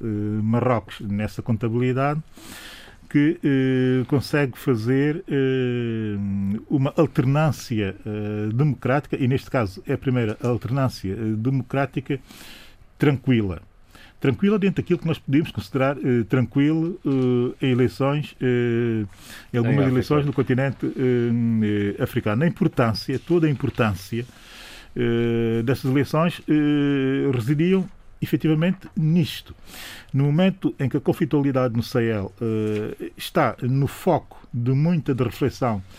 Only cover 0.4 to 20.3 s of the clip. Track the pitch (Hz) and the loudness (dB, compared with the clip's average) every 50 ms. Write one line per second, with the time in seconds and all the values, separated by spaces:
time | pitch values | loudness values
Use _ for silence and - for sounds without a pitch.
0.4 | 107 110 113 120 117 127 123 110 - - - - - 101 101 104 107 101 - - | 0 0 2 2 2 2 0 0 -2 -6 -12 -10 -6 -4 -2 -2 -2 -4 -6 -6
1.4 | - - 117 107 123 113 110 120 123 127 123 131 135 143 147 156 156 - - - | -4 -2 -2 0 0 -2 0 0 0 0 0 0 0 0 -2 -4 -6 -10 -14 -20
2.4 | - - - - - - - - - - - - - - - 147 143 156 165 - | -20 -18 -18 -18 -18 -18 -20 -20 -20 -20 -20 -20 -6 0 2 4 4 4 2 0
3.4 | - 147 139 135 131 131 131 127 127 127 127 131 123 - 151 135 - - - 147 | 0 2 2 2 2 2 2 2 2 2 2 2 2 2 0 0 0 0 0 0
4.4 | 143 127 113 - - 143 127 107 107 120 131 135 143 151 151 175 - - 151 139 | 0 0 -4 -2 0 0 0 2 2 2 2 2 2 2 0 -2 -4 -2 0 0
5.4 | 135 131 131 131 127 123 123 120 120 117 113 113 110 107 104 101 101 98 98 101 | 2 2 2 0 0 0 -2 -2 -2 -2 -2 -2 -2 -4 -4 -4 -2 -2 -2 -2
6.4 | 98 98 101 113 - - - 143 135 147 - - 160 - - - 127 131 139 151 | -2 -2 -2 -4 -2 -2 0 0 0 2 2 2 2 2 2 0 2 2 2 2
7.4 | 160 156 117 - - - 120 107 104 95 - - - 110 107 107 104 104 107 104 | 2 2 0 -2 -6 -4 -2 -2 -2 -2 -4 -6 -8 -8 -6 -6 -4 -4 -4 -4
8.4 | 107 107 110 123 151 151 127 - - 120 131 147 - - - - 139 120 139 127 | -4 -2 0 0 0 0 0 0 0 0 0 0 -2 -4 -4 -2 0 0 0 -2
9.4 | - - - 131 113 92 - - - - 139 127 - 139 127 127 117 107 107 - | -2 -2 -2 -2 -2 -2 -4 -8 -6 -6 -6 -4 -2 0 0 0 0 -2 -2 -2
10.4 | - 120 123 107 - 107 127 143 135 120 - - - 92 98 117 113 110 110 107 | -2 -2 -2 -2 -2 -4 -2 0 0 -2 -2 -4 -6 -6 -6 -4 -4 -2 -2 -2
11.4 | 110 131 135 135 120 - - 135 139 135 - 151 - - 147 127 - - - - | -2 -2 -2 -2 -2 -2 -2 -2 -2 -2 -4 -6 -4 -4 -6 -6 -8 -12 -20 -20
12.4 | - - - - - - - - - - - - - 147 139 127 - 135 127 113 | -20 -20 -20 -20 -20 -20 -20 -20 -20 -20 -4 0 2 2 2 2 2 2 2 4
13.4 | 104 95 85 - - - - - - - - - - - - - - 135 120 - | 2 0 -4 -8 -12 -18 -20 -20 -20 -20 -20 -20 -20 -20 -10 -4 -2 0 0 2
14.4 | 196 202 214 208 185 196 170 - - - 180 165 - 165 156 - - - 135 147 | 2 2 2 2 2 0 0 0 0 0 -2 0 0 -2 -4 -4 -2 0 2 2
15.4 | 170 - - 110 - - - 135 135 135 143 131 - 139 123 120 110 - - 131 | 2 0 -4 -8 -8 -4 -2 0 0 0 0 0 0 2 2 2 2 2 2 0
16.4 | 120 - - 143 139 147 160 160 160 170 196 - - 151 135 131 127 123 123 123 | 0 2 2 2 2 4 2 2 0 -2 -4 -4 -2 -2 0 2 2 2 2 2
17.4 | 120 127 - - 160 135 123 120 127 117 - - 135 139 143 151 147 - - - | 0 -2 -2 -2 0 2 4 4 2 2 2 0 0 0 0 -2 -4 -6 -6 -2
18.4 | 131 127 123 120 120 120 117 117 120 120 113 110 107 98 - - - - - - | 0 0 2 2 2 0 0 0 0 0 0 -2 -4 -6 -8 -14 -20 -20 -20 -20
19.4 | - - - 120 113 120 139 143 135 131 127 127 113 - 151 147 143 147 | -10 -4 -2 0 2 2 2 2 2 2 2 0 2 2 2 2 0 0